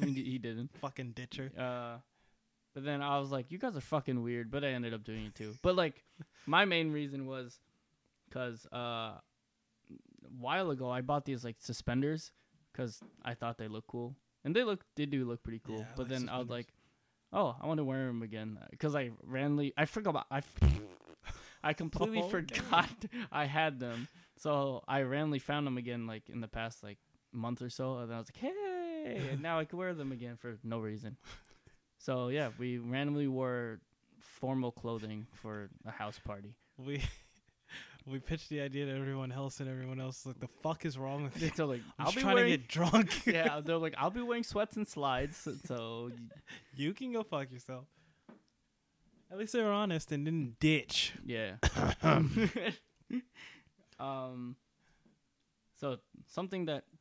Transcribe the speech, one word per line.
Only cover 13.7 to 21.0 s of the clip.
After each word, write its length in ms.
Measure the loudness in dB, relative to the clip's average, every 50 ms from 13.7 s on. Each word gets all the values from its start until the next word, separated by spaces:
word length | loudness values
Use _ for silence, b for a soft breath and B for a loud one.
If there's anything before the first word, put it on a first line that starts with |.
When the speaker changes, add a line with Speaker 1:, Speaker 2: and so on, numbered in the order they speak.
| -6 -8 -8 -8
Speaker 1:
cool, 300 | -6 -6 -6 -6 -8 -12 _ _ _ _ -2
and 100 | 2 4
they 120 | 4 4
look, 180 | 4 2 -2 -4 _ -4 -2
they 80 | -2
do 180 | 0 2 0 0
look 180 | 0 -2 -4 -6
pretty 160 | -8 -8 -8 -8
cool. 120 | -6 -6 -6
Speaker 2:
Yeah, 40 | -6
I 100 | -6 -6
Speaker 1:
But 60 | -6 -4
Speaker 2:
like 60 | -4
Speaker 1:
then 180 | -2 -2 -2 -2
I 100 | -2 -4
was 80 | -2 -2
Speaker 2:
suspenders. 20 |
Speaker 1:
like, 240 | -4 -6 -6 -8 -12 b b b b b b b b b b -2
"Oh, 240 | 2 4 4 4 2 -2
I 60 | -2 0
wanna 180 | 2 2 2
wear 240 | 2 2 0 0 0
'em 120 | 0 -2
again," 380 | -4 -4 -4 -6 -6 -6 -8 -8 -12 -14 -8 0
'cause 160 | 0 2 2
I 160 | 2 0 -2 -6 -10 -10
randomly, 480 | -6 -2 0 2 4 4 4 4 2 2 2
I 80 | 2
forgot 240 | 2 2 0 0 2
about, 160 | 2 2 0 -2
I 100 | -2 -4
f-, 200 | -4 -4 2 8
<laughs> 1040 | 8 8 8 8 2 -8 -14 -16